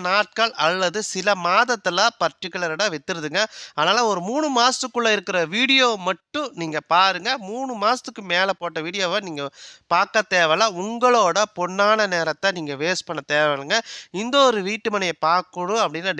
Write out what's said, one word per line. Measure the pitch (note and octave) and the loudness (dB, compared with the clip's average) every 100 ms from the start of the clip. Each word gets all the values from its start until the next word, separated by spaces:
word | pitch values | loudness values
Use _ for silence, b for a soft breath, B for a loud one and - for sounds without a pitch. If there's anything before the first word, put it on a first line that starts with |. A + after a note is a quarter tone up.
| F3+ | 2
நாட்கள் | G3 G#3 - A3+ A3 | 0 0 0 -2 2
அல்லது | D#3 F#3 F3+ F#3 G#3 | 0 2 0 -2 -6
சில | F#3 F#3+ G3 | -4 0 0
மாதத்துல | E3+ F#3+ B3 A#3 F#3 F3 A3+ - | 2 2 2 0 -2 2 0 2
பர்டிகுலர் | E3 - F#3 F3+ F3 | -2 -2 -10 -6 -4
இடம் | D#3 G#3 | -2 -2
வித்துருதுங்க. | D#3 - F3 D3+ E3+ G#3+ B B - | -2 -6 -6 -4 -2 -2 B B 0
அதனால | E3 A3 A#3 | 2 4 2
ஒரு | F#3+ F3 | 0 -2
மூணு | C4 D#4 B3+ | -2 0 2
மாசத்துக்குள்ள | A#3+ - B3+ A#3+ A3+ | 2 2 -4 -2 0
இருக்கிற | G#3 F#3 F#3 D#3+ | 0 0 -2 -2
வீடியோ | G3+ C4 C4+ B3 G#3+ F3+ | 0 2 4 2 0 -2
மட்டும் | F#3+ _ D4 C#4 F3 | -6 _ -8 -8 -6
நீங்க | E3 D3+ - | -6 -6 0
பாருங்க. | E3+ F#3+ F#3 G3 C4 F#3+ | 4 4 2 -4 -4 -6
மூணு | A#3 C4+ A#3 | -8 -6 -2
மாசத்துக்கு | G3+ B3 - A3+ F#3+ | 0 0 -4 -14 -2
மேல | F3 F#3+ F#3 | 0 2 0
போட்ட | F3 D#3+ D#3 | -6 -6 -6
வீடியோவை | G3 F3+ G3 G3 | -4 -2 -2 -4
நீங்க | D3+ C#3 B B B _ | -8 -10 B B B _
பார்க்க | E3+ G3+ A3+ G3+ | 0 2 0 0
தேவையில்ல. | F#3 E3 D#3+ A3 F3 | 2 4 4 2 0
உங்களோட | G3+ A#3 B3 A#3+ F#3 F3 G#3+ - | -6 0 2 4 4 2 -2 -2
பொன்னான | F3 F#3+ G#3 A3 G#3 | -6 0 2 4 2
நேரத்தை | F3 D#3+ D3+ G3 F3+ | 0 -2 -2 -2 -2
நீங்க | D3+ C#3 | -6 -4
வேஸ்ட் | D#3+ F#3 - | -4 -4 -6
பண்ண | D#3 C#3 | -10 -2
தேவையில்லைங்க. | D3 D3+ C#3+ C#3 A3 B B B F3 | 2 2 0 0 -2 B B B -6
இந்த | A3+ C#4 C4 | -2 4 4
ஒரு | A3 F#3 | 2 -2
வீட்டு | G#3+ A3 G#3 | -4 -4 -2
மனையை | F#3 D#3+ D#3 | -2 -2 0
பார்க்கணும் | F3 F3 - F3+ A3+ | 0 -2 -8 -4 -2
அப்படின்னா | F#3 D#3 F#3 D#3+ | -2 -2 -6 -6